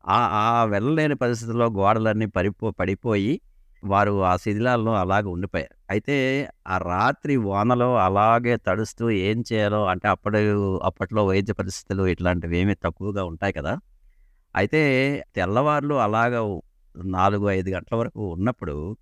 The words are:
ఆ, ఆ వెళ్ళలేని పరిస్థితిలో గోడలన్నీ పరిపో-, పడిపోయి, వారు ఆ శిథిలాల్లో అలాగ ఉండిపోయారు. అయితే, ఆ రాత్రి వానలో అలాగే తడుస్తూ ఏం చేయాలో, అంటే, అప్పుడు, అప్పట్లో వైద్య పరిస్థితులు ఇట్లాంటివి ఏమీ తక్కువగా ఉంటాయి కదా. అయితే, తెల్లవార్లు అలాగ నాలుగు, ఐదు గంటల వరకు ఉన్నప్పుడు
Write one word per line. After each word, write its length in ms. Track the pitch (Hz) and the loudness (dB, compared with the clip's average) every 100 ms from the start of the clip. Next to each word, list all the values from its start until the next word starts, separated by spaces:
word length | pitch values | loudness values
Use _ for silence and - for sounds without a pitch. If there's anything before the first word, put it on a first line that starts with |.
| - | 2
ఆ, 60 | 104 | 2
ఆ 480 | 117 104 110 117 | 4 2 2 2
వెళ్ళలేని 500 | 113 101 117 160 156 | 2 2 0 0 0
పరిస్థితిలో 520 | 135 123 117 117 113 117 | 0 -2 -2 -4 0 0
గోడలన్నీ 600 | 101 98 110 110 107 107 | 2 2 4 2 0 -2
పరిపో-, 440 | 95 92 - 110 | 0 -2 -2 -6
పడిపోయి, 680 | - 92 98 120 104 101 160 _ _ _ _ | -4 -4 -2 0 0 0 -2 _ _ _ _
వారు 400 | 101 98 104 101 | -2 2 2 2
ఆ 120 | 92 90 | 2 0
శిథిలాల్లో 580 | - 104 123 123 110 | -2 -2 0 0 0
అలాగ 340 | 107 90 98 101 | 0 2 0 0
ఉండిపోయారు. 460 | 87 95 87 73 _ _ | -6 -6 -6 -8 _ _
అయితే, 580 | 98 - 143 131 135 143 - - | -4 0 0 0 -2 -4 -12 -6
ఆ 100 | 92 | -4
రాత్రి 580 | 87 90 117 147 147 135 | -2 0 0 -2 -2 0
వానలో 600 | 101 98 110 123 123 123 | 0 0 2 2 2 2
అలాగే 600 | 92 98 110 117 120 117 | 2 4 4 4 2 -2
తడుస్తూ 540 | - 95 110 - 117 | 0 -2 -4 -4 -2
ఏం 340 | 104 95 110 113 | 0 0 -2 -2
చేయాలో, 340 | 110 104 107 98 | 0 0 0 0
అంటే, 220 | 90 104 | 0 0
అప్పుడు, 680 | 92 - 107 104 104 101 95 | 0 0 2 2 2 0 0
అప్పట్లో 500 | 95 - 95 110 101 | -2 -4 -4 0 2
వైద్య 260 | 95 98 | 2 0
పరిస్థితులు 540 | 101 95 - - 98 95 | -4 -6 -8 -6 -2 0
ఇట్లాంటివి 520 | 85 90 87 85 87 | 0 0 -2 -2 0
ఏమీ 160 | 98 | 0
తక్కువగా 500 | 98 90 - 98 101 | 0 -4 -6 -8 -6
ఉంటాయి 280 | 90 82 98 | -8 -4 -4
కదా. 260 | - 73 131 _ _ - _ _ _ _ - | -4 -4 -6 _ _ -20 _ _ _ _ -2
అయితే, 680 | 101 156 151 131 135 143 - - | 0 2 2 2 0 -2 -6 -4
తెల్లవార్లు 580 | 90 107 147 147 147 | 0 0 0 0 0
అలాగ 680 | 143 107 110 120 120 107 90 - _ _ - | 0 2 2 0 0 -4 -6 -10 _ _ -12
నాలుగు, 440 | 92 92 98 101 101 | -6 2 2 2 0
ఐదు 220 | 95 92 | 0 -2
గంటల 260 | 92 - 113 | -6 -4 -4
వరకు 360 | 117 - 104 | -4 -6 -8
ఉన్నప్పుడు 640 | 85 107 - 85 73 80 113 | -2 -4 -2 -8 -8 -8 -12